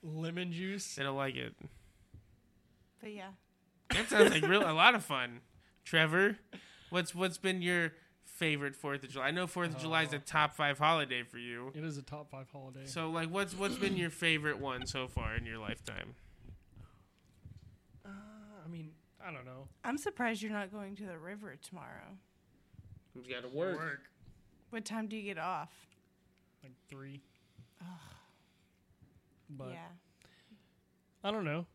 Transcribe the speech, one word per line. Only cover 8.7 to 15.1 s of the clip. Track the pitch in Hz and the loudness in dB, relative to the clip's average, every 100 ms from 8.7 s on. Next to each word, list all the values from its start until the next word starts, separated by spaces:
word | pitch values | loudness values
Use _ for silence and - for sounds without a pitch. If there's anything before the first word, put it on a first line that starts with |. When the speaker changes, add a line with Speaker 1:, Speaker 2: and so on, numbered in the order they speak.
| 139 | -4
Speaker 2:
fourth | 151 139 | -4 -4
of | 135 | -4
July? | 127 131 | 0 0
I | |
know | 170 180 | 2 0
fourth | - 175 156 | 0 -2 -2
of | |
July | 160 160 | 2 2
is | 156 | 2
a | 147 | 0
Speaker 1:
Oh. | - | 0
Speaker 2:
top | 160 151 - | 4 4 4
five | 147 139 | 0 4
holiday | 151 165 139 123 | 4 6 2 -2
for | 117 120 | -6 -10
you. | 120 120 127 143 | -8 -6 -8 -6
Speaker 1:
It | |
is | 160 143 | -6 -6
a | |
top | 135 151 147 | -8 -12 -12
five | 135 131 | -14 -14
holiday. | 143 135 131 135 | -16 -16 -14 -8
Speaker 2:
So, | 135 160 | -4 0
like, | 165 165 | 0 0
what's, | 180 196 180 | 0 -2 0
what's | 196 - | -2 2
been | 196 190 | 2 2
your | 170 | 0
favorite | - 170 160 151 147 | 2 4 4 2 -2
one | 139 127 123 | -2 -4 -2
so | 139 | -2
far | 127 | -2